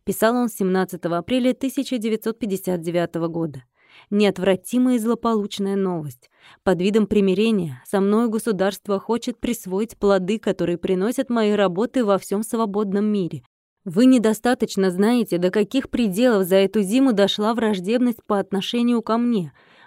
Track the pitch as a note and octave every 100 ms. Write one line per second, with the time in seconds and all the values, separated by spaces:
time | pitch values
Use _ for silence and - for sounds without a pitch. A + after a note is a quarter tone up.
0 | - - A3 B3 A#3+ - F#3+ F#3 F#3 F3
1 | E3+ E3+ - B3+ B3 B3 C4+ C#4 C4 B3+
2 | A3 A3 A3+ A3 G#3+ F#3+ F#3+ F3+ E3 F3
3 | E3 E3 E3 E3 E3 C3+ - _ _ -
4 | - G3+ G#3 F3+ F#3+ F#3 - B3 B3+ B3
5 | A3 A#3 A#3 A3 G3+ - G3 G3 F#3+ F3
6 | D3+ - _ _ - - - F3 F#3+ G#3+
7 | G3+ G#3+ G3 F#3 A3+ G#3+ E3 B2+ - G3
8 | G3 G#3+ A#3+ A3 A#3 F#3 F#3+ G3 - G3
9 | - A#3 B3+ - A#3+ A#3 F#3 F#3 A3+ -
10 | G3+ G3 F3+ A3 G#3+ F3+ E3+ F3 F#3 F#3
11 | G#3 B3+ B3+ A#3+ G#3 G#3 F#3+ F3 A#3+ C4+
12 | G#3 F#3+ - G3 A3 A3+ A3+ G3 G#3 G3+
13 | G#3+ G#3 E3 D3+ _ _ _ _ G3 E3
14 | B3+ B3+ G#3+ G#3+ A#3+ B3+ G#3+ - F#3+ F3+
15 | G#3 A#3+ G#3 F3 F3+ G#3+ G3 C4 - -
16 | A3+ F3+ B3 G#3 F3+ F#3+ G3 G#3+ F#3+ B3
17 | C4+ G3 G3+ - G#3 A#3+ A3 G3 F3+ A#3+
18 | A#3+ A3+ - G3+ F#3+ G3+ - A#3+ A#3+ A#3+
19 | G#3+ A3+ A#3+ A3 D3+ _ _ _